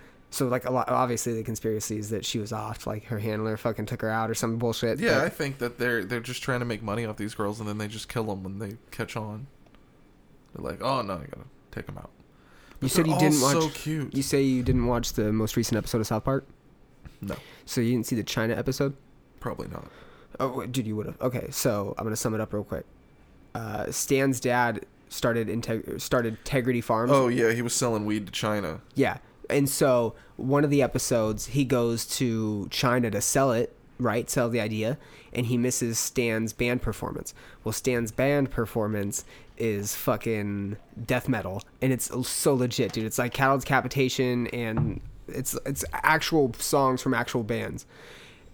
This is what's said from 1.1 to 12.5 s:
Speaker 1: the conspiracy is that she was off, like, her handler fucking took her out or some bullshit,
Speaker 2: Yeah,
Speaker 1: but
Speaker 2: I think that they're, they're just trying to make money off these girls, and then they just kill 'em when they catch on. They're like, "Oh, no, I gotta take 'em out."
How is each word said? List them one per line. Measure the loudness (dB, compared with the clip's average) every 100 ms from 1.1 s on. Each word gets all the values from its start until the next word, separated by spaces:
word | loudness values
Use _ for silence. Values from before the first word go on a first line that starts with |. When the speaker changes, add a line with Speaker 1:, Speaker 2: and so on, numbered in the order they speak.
| 0 -2
Speaker 1:
the | -2
conspiracy | -4 -4 -2 -2 -2 -4
is | -4
that | -4
she | -2 -4
was | -4
off, | -6 -6 -8 -6
like, | -6 -6
her | -4
handler | -2 -2 -2 -2
fucking | -2 -2 -4
took | -2
her | 0
out | 0 0
or |
some | 0 0 0
bullshit, | 0 0 0 2
Speaker 2:
Yeah, | 2 4
Speaker 1:
but | 2
Speaker 2:
I |
think | -2 -4 -2
that | -4 0
they're, | 0 0 0
they're | -4
just | -4 -6
trying | -2 -2
to | -2
make | -4
money | -4 -2 -4
off | -4
these | -6 -2
girls, | -2 -2
and | -4
then | -4
they | -6
just | -8 -8
kill | -4 -4
'em | -4
when | -8 -8
they | -10 -12 -12
catch | -8 -6 -6
on. | -8 -10 -14 -18 -20 -20 -20 -20 -20 -20 -20 -20 -20 -12
They're | -10
like, | -6
"Oh, | -2 -2
no, | -2 -6
I | -10
gotta | -14 -18 -20 -16
take | -14 -12
'em | -12
out." | -14 -20 -20 -20 -20